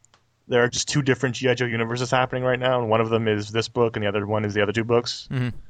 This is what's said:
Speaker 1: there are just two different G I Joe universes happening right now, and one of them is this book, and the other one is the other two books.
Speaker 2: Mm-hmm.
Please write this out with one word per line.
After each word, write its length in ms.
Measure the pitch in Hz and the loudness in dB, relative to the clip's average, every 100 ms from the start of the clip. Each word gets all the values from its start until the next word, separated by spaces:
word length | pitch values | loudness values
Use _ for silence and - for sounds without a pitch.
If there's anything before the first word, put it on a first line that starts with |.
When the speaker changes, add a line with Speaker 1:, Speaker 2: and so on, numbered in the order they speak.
| _ _ _ _ - | _ _ _ _ 0
Speaker 1:
there 140 | 120 | 2
are 60 | 120 | 2
just 200 | - - | 0 -2
two 140 | 147 | 0
different 320 | 131 123 131 117 | 0 0 -2 -2
G 120 | 127 | 0
I 60 | |
Joe 120 | 123 120 | 0 0
universes 440 | 117 113 123 123 | -2 -2 -4 0
happening 340 | 127 127 127 | 2 2 0
right 140 | 127 123 | 0 0
now, 220 | 127 127 | 0 0
and 80 | 113 | 2
one 100 | 110 | 2
of 100 | 113 | 2
them 180 | 113 113 | 2 2
is 220 | 104 104 | 0 -2
this 180 | 110 110 | -4 -2
book, 280 | 123 113 113 | 0 0 0
and 60 | |
the 40 | 104 | -2
other 180 | 104 101 | -2 -2
one 180 | 107 | -2
is 80 | 107 | 0
the 80 | 101 | 0
other 100 | 101 | 0
two 120 | 107 | 0
books. 440 | 113 120 123 - - | 0 0 0 -8 -8
Speaker 2:
Mm-hmm. 180 | 135 123 - - | -6 -6 -8 -14